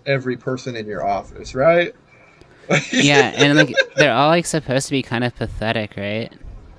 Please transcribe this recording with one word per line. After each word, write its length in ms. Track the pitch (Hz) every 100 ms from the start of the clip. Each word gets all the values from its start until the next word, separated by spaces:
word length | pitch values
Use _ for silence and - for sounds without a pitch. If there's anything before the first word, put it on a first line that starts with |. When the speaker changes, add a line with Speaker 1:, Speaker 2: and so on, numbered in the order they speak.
| 139
Speaker 1:
every 300 | 135 127 120
person 400 | 127 127 131 120
in 100 | 107
your 180 | 95
office, 480 | 98 95 - - -
right? 400 | 127 156 175 170 - _ _ _ _ - _ -
<laughs> 240 | 147 -
Speaker 2:
Yeah, 400 | 247 143 143 120 -
and, 200 | 143 151
like, 180 | 151 539 523 -
they're 160 | 147
all, 140 | 117 147
like, 180 | 175 -
supposed 400 | 160 - 131 -
to 60 |
be 100 | 135
kind 220 | - 120
of 100 | 123
pathetic, 600 | - 113 - 107 113 104 -
right? 360 | 101 110 113 - - - -